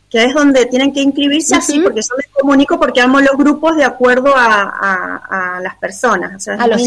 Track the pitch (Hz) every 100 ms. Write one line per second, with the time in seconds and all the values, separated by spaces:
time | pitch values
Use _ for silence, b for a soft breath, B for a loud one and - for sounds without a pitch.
0 | _ 233 247 294 285 262 240 254 269 277
1 | 277 277 285 294 - 294 - 294 359 220
2 | 214 494 - 554 277 277 285 339 285 247
3 | 247 277 277 277 285 294 311 311 262 -
4 | 247 247 269 269 233 208 196 - 196 185
5 | 180 185 - 190 180 180 185 - 185 196
6 | 247 190 180 190 208 202 233 220